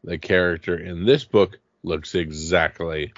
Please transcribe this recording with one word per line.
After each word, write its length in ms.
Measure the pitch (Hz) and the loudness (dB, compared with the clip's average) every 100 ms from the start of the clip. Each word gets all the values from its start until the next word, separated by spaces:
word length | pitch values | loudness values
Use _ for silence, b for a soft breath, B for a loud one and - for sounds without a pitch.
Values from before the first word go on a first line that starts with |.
the 160 | 82 82 | -10 -8
character 580 | - 92 90 82 - 85 | 0 2 2 0 -4 -6
in 280 | 87 85 104 | -6 -2 2
this 180 | 147 | 2
book 340 | - 107 95 - _ _ | 2 2 2 0 _ _
looks 320 | 85 78 - | -6 -6 -2
exactly 1000 | 90 80 76 80 90 78 - 85 78 71 | -2 -2 -6 2 2 2 -2 -6 -4 -6